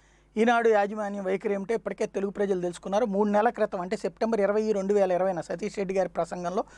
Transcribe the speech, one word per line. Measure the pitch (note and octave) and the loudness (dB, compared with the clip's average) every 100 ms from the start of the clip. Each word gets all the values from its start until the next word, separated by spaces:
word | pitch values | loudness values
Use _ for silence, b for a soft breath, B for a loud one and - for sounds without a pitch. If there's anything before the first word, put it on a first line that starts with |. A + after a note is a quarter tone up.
| b b b G#3+ | b b b 0
ఈనాడు | A#3 A#3 A#3 | 2 4 4
యాజమాన్యం | G#3+ G3+ G#3+ G3+ G3+ | 4 2 -2 -6 -6
వైఖరి | F#3 G3 G#3+ | -4 -2 -2
ఏమిటో | G3 G3 | -4 -2
ఇప్పటికే | A3+ G3+ G3+ G3+ | -4 -4 -4 -4
తెలుగు | F#3+ G3 | -2 -4
ప్రజలు | G3+ G3+ F#3 | -2 0 0
తెలుసుకున్నారు. | F3 E3+ F#3 G3+ A#3 | -2 -6 -2 0 0
మూడు | G3 G#3 | 2 2
నెలల | G#3 A#3 | 4 2
క్రితం, | A#3+ G#3+ G3 | 2 -2 -2
అంటే | F3+ G#3+ | -4 -4
సెప్టెంబర్ | F#3+ - A3+ A3+ | -4 -2 -2 2
ఇరవై, | G3 G#3 A3 | 2 2 0
రెండు | G#3 F#3+ | 0 2
వేల | G#3 F#3+ | 2 4
ఇరవైన | F3 F#3+ E3+ | 2 0 -2
సతీష్ | - E3+ D3 - | -6 -6 -6 -6
రెడ్డి | F#3+ | -4
గారి | F#3+ F3 | -2 -2
ప్రసంగంలో | - E3 F3+ F3 F#3 - | -2 -4 -4 -4 -4 -6